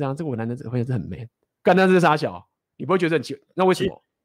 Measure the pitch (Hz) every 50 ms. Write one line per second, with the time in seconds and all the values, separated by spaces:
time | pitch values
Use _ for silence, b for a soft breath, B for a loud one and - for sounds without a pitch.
0 | 143 135 139 147 170 151 123 110 113 117 120 131 - 113 123 123 117 127 127 104
1 | - 82 90 - 113 - _ _ _ _ _ _ - 208 180 185 190 185 185 180
2 | 170 156 151 151 151 110 87 87 - _ _ _ _ _ _ - 139 131 185 185
3 | 170 160 165 143 117 - 135 - _ _ - 175 185 185 180 - 131 - - -
4 | _ _ _ _